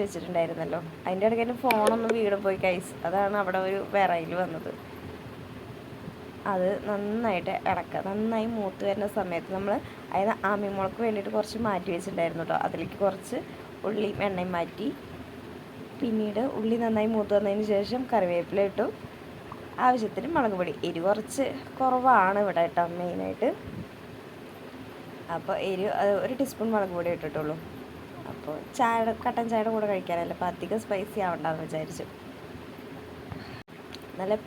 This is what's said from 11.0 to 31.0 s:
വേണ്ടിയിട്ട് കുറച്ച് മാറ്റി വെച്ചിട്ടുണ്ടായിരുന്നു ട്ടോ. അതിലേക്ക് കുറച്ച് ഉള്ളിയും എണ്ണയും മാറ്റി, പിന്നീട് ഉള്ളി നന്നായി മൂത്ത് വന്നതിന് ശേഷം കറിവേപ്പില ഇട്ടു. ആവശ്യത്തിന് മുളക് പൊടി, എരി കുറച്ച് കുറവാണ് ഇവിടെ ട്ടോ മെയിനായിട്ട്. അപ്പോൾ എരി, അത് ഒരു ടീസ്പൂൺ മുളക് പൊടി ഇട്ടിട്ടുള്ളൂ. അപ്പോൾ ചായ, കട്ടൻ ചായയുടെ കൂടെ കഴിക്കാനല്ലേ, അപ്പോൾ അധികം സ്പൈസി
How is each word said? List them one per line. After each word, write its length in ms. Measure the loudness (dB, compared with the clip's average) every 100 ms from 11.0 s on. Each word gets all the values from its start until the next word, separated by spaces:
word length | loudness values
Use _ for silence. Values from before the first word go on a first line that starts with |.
| 0
വേണ്ടിയിട്ട് 260 | 0 0 0
കുറച്ച് 240 | 0 0 0
മാറ്റി 240 | 0 0 -2
വെച്ചിട്ടുണ്ടായിരുന്നു 500 | -2 0 0 0 0
ട്ടോ. 80 | 2 0
അതിലേക്ക് 300 | -2 -4 2
കുറച്ച് 340 | 2 2 -4 -6 -6 -12 -14 -6 -2
ഉള്ളിയും 340 | 0 0 0 0
എണ്ണയും 240 | 0 -2 0
മാറ്റി, 300 | -2 -2 -4 -4 -8 -14 -14 -14 -12 -14 -14 -14 -12 -4
പിന്നീട് 420 | 0 2 0 0 0 0
ഉള്ളി 180 | 2 2 4
നന്നായി 260 | 4 4 2
മൂത്ത് 160 | 4 4
വന്നതിന് 280 | 4 2 4 2
ശേഷം 260 | 2 0 2
കറിവേപ്പില 480 | 4 4 2 2 2 2
ഇട്ടു. 160 | 4 0 -2 -10 -14 -14 -14 -14 -12 -10 2 4
ആവശ്യത്തിന് 420 | 6 2 -2 0
മുളക് 240 | 2 4 2
പൊടി, 140 | 0 0 -2
എരി 120 | 2 2
കുറച്ച് 400 | 2 0 0 0 -2 -8 0
കുറവാണ് 640 | 2 4 8 8 8 6 4
ഇവിടെ 200 | 4 4
ട്ടോ 100 | 4 2 0
മെയിനായിട്ട്. 520 | -2 -2 -2 2 0 0 -6 -10 -10 -12 -14 -14 -16 -16 -14 -14 -14 -14 -14 -14 -14 -14 -6 -4
അപ്പോൾ 200 | -2 0 0
എരി, 180 | 0 0 4
അത് 120 | 4 4
ഒരു 100 | 2 0
ടീസ്പൂൺ 280 | -2 0 2
മുളക് 200 | 2 2 0
പൊടി 140 | 0 0
ഇട്ടിട്ടുള്ളൂ. 400 | -2 -2 -2 -4 -6 -12 -14 -14 -14 -12 -10
അപ്പോൾ 240 | -10 -8 -8 -6 2
ചായ, 200 | 4 4 2 0 0
കട്ടൻ 200 | 0 2
ചായയുടെ 200 | 2 2 2
കൂടെ 120 | 2
കഴിക്കാനല്ലേ, 440 | 0 0 0 0 -2
അപ്പോൾ 120 | -2
അധികം 280 | -2 -2 -2
സ്പൈസി 360 | 0 -2